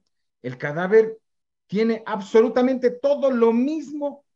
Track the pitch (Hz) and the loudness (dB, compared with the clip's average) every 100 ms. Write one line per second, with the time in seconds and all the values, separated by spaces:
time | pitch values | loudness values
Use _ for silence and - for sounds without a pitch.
0 | _ _ _ _ 123 127 147 151 185 220 | _ _ _ _ -14 -10 -8 -6 2 4
1 | 220 - _ _ _ _ - 190 226 220 | 2 -2 _ _ _ _ -8 -2 -2 -2
2 | - 208 196 220 240 254 254 254 240 240 | -6 -10 2 4 4 2 0 0 -2 0
3 | 277 285 269 247 226 226 269 320 269 294 | -2 0 0 2 2 2 -2 -4 -8 -10
4 | 285 - _ | -10 -10 _